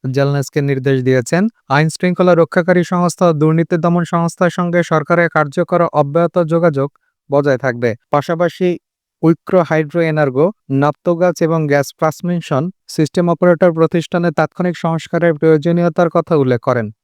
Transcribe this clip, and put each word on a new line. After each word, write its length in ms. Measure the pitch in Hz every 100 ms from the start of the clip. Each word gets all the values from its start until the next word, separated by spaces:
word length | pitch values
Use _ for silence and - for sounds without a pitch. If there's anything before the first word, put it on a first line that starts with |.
| 135
জেলেনস্কি 500 | 131 139 143 135 -
নির্দেশ 420 | 143 135 131 135
দিয়েছেন, 440 | 127 131 117 170 214 _ _
আইন 200 | 139 160
শৃঙ্খলা 460 | - 180 175 185 170
রক্ষাকারী 480 | 165 - 170 180
সংস্থা 460 | 170 180 175 - 175
ও 40 |
দুর্নীতি 440 | 156 156 160 165 175
দমন 260 | 170 175
সংস্থার 460 | 170 170 170 - 180
সঙ্গে 340 | - 175 175
সরকারের 460 | 170 156 147 170 170
কার্যকর 520 | 156 147 139 170 175 170
অব্যাহত 500 | - 143 151 170 -
যোগাযোগ 480 | 165 165 170 139 139 _ _ _ _
বজায় 260 | 143 143 127
থাকবে। 380 | 135 120 120 107 _
পাশাপাশি 640 | 147 - 165 170 - 185 175 _ _ _ _
উইক্রো 420 | 160 165 - 185 160
হাইড্রো 320 | 160 151 170
এনার্গো, 500 | 165 156 143 127 170 - _
নাপ্তোগাজ 600 | 135 147 - - 170 180 165
এবং 260 | 160 165 156
গ্যাস 200 | 143 139 -
ট্রান্সমিশন 760 | 160 - 175 175 - 139 170 - _
সিস্টেম 420 | - 156 - 175
অপারেটর 440 | 170 180 170 185
প্রতিষ্ঠানে 580 | 160 160 175 156 180 170
তাৎক্ষণিক 460 | 151 156 - 180 165
সংস্কারের 560 | 170 165 - 170 170
প্রয়োজনীয়তার 760 | 151 160 156 151 170 175 160 175
কথা 260 | 170 151 160
উল্লেখ 260 | 131 123
করেন। 300 | - 123 107 -